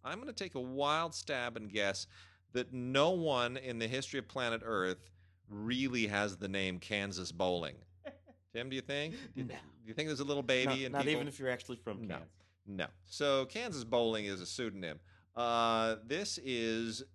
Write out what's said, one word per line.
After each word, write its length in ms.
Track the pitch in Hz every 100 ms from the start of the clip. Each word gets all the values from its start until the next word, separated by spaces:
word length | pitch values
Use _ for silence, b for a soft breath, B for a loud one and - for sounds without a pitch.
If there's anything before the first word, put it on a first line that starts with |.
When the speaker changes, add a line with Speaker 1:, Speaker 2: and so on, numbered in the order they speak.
Speaker 1:
I'm 160 | - 190
gonna 140 | 277
take 220 | - 190 135
a 40 |
wild 540 | 127 131 143 156 165 -
stab 400 | - 135 120 117
and 160 | 107
guess 360 | 104 101 98 - B B B _
that 200 | 123 120
no 380 | 127 123 135 156
one 440 | 185 160 127 120 127
in 240 | 131 117
the 80 | 110
history 320 | 131 131 139
of 80 | 107
planet 340 | 135 120 113 113
Earth 440 | 104 92 90 - b b b -
really 580 | 104 110 127 131 123 107
has 280 | 101 104 87
the 140 | 98
name 280 | 98 95 90
Kansas 540 | - 104 101 90 87
Bowling. 440 | 85 92 90 78 - - - 294
Speaker 2:
<laughs> 480 | - - - _
Speaker 1:
Tim, 160 | 117 131
do 60 | 131
you 60 |
think? 320 | 131 143 151 247 269
Do 80 | 131
you, 20 | 127
Speaker 2:
No. 80 |
Speaker 1:
do 340 | - - - 113
you 60 |
think 160 | 113 156
there's 100 | 135
a 60 | 143
little 180 | 143
baby 220 | 127 127 139
Speaker 2:
Not, 140 | 131
Speaker 1:
in 120 | 131
Speaker 2:
not 100 | 139
Speaker 1:
people? 100 | 139
Speaker 2:
even 140 | 151 143
if 100 | 135
you're 100 | 131
actually 280 | 123 - 120
from 280 | - 107 107
Speaker 1:
No. 100 | 73
Speaker 2:
Kansas. 140 | 82 _ b b -
Speaker 1:
No. 200 | 95 73 - -
So 400 | - 143 135 131
Kansas 400 | 214 240 151 113
Bowling 400 | 120 113 110 101
is 160 | 98
a 40 | 90
pseudonym. 540 | - 117 98 85 76 b b b 117
Uh, 580 | 120 117 117 113 113 107 113
this 320 | 156 202 -
is 580 | 135 123 113 113 113 110 135